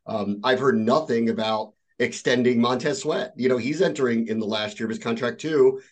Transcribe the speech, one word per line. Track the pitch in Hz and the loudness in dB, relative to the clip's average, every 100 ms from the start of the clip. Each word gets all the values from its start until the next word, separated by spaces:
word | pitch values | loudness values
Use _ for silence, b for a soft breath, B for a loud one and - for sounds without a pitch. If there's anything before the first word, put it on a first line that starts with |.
| - | -8
Um, | 107 98 101 | -6 -4 -2
I've | 127 127 | 0 2
heard | 135 113 | 2 2
nothing | 110 143 156 117 113 | 2 2 2 0 0
about | 107 110 107 110 _ _ - | 0 -2 -2 -6 _ _ -4
extending | 123 - 143 123 123 117 | -4 -2 0 2 2 2
Montez | 120 131 160 135 | 2 0 -2 -4
Sweat. | 151 185 - | -2 -4 -4
You | - 127 | -2 0
know, | 123 | 0
he's | 123 151 | 0 0
entering | 185 - 127 113 113 | 0 2 0 0 0
in | 110 | -2
the | 104 | -2
last | 107 107 - | -4 -4 -6
year | |
of | 113 | -6
his | 113 | -4
contract | 117 117 120 - | -4 -2 -4 -4
too. | 156 151 131 131 B | -2 4 4 4 B